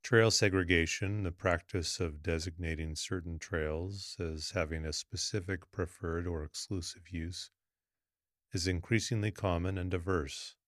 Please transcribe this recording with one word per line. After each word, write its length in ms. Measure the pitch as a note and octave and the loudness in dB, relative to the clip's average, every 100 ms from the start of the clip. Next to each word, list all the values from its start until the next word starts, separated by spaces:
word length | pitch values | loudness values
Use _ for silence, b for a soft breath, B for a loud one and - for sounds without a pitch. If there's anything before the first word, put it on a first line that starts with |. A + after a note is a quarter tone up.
Trail 300 | - A#2 A2+ | 8 8 8
segregation, 880 | - G#2 F#2+ F2 F2 D#2+ - G2 G#2 | 6 6 4 6 4 4 0 -2 0
the 80 | F#2 | -2
practice 680 | E2 F#2 E2+ - F#2+ D#2+ - | 0 0 0 0 -2 -2 -2
of 240 | E2+ D2+ | -2 -2
designating 720 | D2+ E2 F2 E2 E2+ D#2+ D#2+ D#2 | -2 -2 -2 -4 -4 -2 -4 -6
certain 420 | - F#2+ E2+ E2 | -4 -4 -4 -8
trails 760 | - E2+ D#2 D#2 F#2 G2+ - - | -4 -2 0 -2 -4 -8 -10 -6
as 320 | E2+ D#2 D#2+ | -4 -4 -4
having 340 | F#2+ D#2 D#2+ | -2 0 -2
a 80 | D#2+ | -2
specific 760 | - - - - G#2 F2+ F#2 - | -4 -6 -6 -4 -4 -4 -6 -6
preferred 560 | - F2 - E2+ E2 F2 | -4 -4 -4 -4 -2 -2
or 160 | E2 | -4
exclusive 600 | D2+ - - F#2+ E2+ - E2+ | -6 -8 -4 -4 -6 -12 -8
use, 400 | E2+ E2 F2+ - _ _ _ _ _ _ _ _ _ _ | -6 -6 -8 -12 _ _ _ _ _ _ _ _ _ _
is 140 | G2 F2 | -2 0
increasingly 640 | F2+ - A#2 - A2+ G#2 | 0 2 0 2 0 -2
common 480 | - G2 E2+ F2+ F#2+ | 0 0 2 0 -2
and 140 | F#2 | -2
diverse. 640 | F2+ F2+ F2+ C#2+ - - - | -2 2 0 0 -8 -12 -16